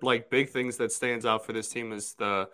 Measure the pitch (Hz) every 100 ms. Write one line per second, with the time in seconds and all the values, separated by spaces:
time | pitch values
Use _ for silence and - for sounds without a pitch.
0 | 127 120 - 131 139 127 127 120 113 -
1 | 123 120 113 110 113 110 107 120 113 107
2 | - - 104 98 95